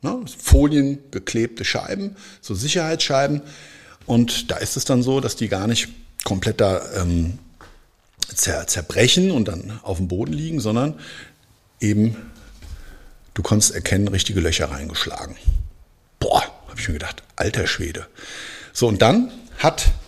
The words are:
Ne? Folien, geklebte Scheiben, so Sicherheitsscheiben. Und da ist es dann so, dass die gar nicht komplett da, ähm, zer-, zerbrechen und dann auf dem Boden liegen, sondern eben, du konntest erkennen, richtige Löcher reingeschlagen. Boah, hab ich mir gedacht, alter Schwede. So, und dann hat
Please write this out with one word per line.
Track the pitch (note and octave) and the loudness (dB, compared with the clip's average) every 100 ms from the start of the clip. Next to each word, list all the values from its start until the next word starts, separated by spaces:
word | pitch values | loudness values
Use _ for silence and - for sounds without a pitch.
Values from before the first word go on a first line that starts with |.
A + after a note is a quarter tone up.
Ne? | C#3 B3 G3+ - | -4 -6 -8 -8
Folien, | - C3+ C#3+ D3 C#3 C#3 - | 6 8 8 4 2 -2 -8
geklebte | - - A2+ A#2 - | -10 -4 -2 -2 -2
Scheiben, | - - - C#3 G3 G3+ - - | -4 -4 -4 -6 -6 -10 -20 -20
so | - | -10
Sicherheitsscheiben. | G2 C#3 F3+ D#3+ E3 - C#3 C#3+ D3 D3 - - - - - - | -6 -2 0 0 -2 2 2 2 0 -4 -20 -20 -20 -20 -20 0
Und | A#2 A#2 - - | 4 4 0 -4
da | - | -6
ist | - - | -4 -4
es | |
dann | - C3 | 0 2
so, | B2 C3+ | 4 2
dass | C3+ - | 0 -2
die | A2 | -2
gar | G2+ G#2 | 0 0
nicht | A#2 - - - - | 0 -2 -8 -20 -10
komplett | - G2 G#2 G#2 | -2 -2 0 2
da, | G#2 F#2 - - | 2 2 -2 -2
ähm, | F2 F2 E2+ F2+ - - - - _ _ _ _ - | 0 2 0 -4 -12 -20 -20 -20 _ _ _ _ -8
zer-, | - - D#2+ D#2 | -2 -2 -2 -4
zerbrechen | - E2 - B2 - F#3+ | -4 -4 2 4 6 4
und | D#3 G2+ | 2 -2
dann | E2+ G2 A2 | -4 -10 -12
auf | - F2+ | -6 -4
dem | F#2 | -2
Boden | F2+ C3 | -2 -4
liegen, | D3+ D#3+ D#3+ | -4 -4 -4
sondern | A2 A2+ C#3 D3+ - - - _ _ _ _ _ | 0 0 0 -4 -14 -18 -20 _ _ _ _ _
eben, | G#2+ G#2 A2 A2+ - - - - - - - - - - - | 0 2 2 0 -12 -20 -20 -20 -16 -16 -16 -20 -20 -20 -12
du | - | -6
konntest | F#2+ G#2+ - | 0 2 2
erkennen, | - F#2 F#2+ G2+ | 0 0 0 2
richtige | G2 - G2 | 0 0 0
Löcher | E2 D#2+ D2+ | 0 0 -2
reingeschlagen. | C#2+ D2+ - - - - - - - - - - _ _ _ | -4 -8 -6 -6 -6 -12 -4 0 0 -2 -12 -20 _ _ _
Boah, | - - - - - | 0 2 0 -10 -18
hab | - | -10
ich | - | -6
mir | |
gedacht, | D2+ - - - - | -6 -6 -12 -16 -4
alter | - - E2+ | -4 -2 -2
Schwede. | - E2 D#2+ - - - - - - - | -2 -6 -8 -14 -18 -18 -16 -16 -16 -14
So, | - A#2+ | 0 2
und | G2+ | 6
dann | A2 G3+ B3 - - - | 6 6 2 -4 -18 2
hat | D#3+ - - - | 2 4 4 4